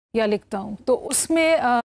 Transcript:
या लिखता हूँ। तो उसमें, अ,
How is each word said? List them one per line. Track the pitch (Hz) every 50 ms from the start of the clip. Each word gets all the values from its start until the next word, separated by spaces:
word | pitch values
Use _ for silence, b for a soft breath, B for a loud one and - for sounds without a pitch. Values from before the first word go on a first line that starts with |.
| _ _ -
या | 226 220
लिखता | 214 208 202 - - - 196
हूँ। | 190 214 214 - -
तो | - 254
उसमें, | - - - 262 - - - 320 330 320 320 330
अ, | 302 - 247 247 240 -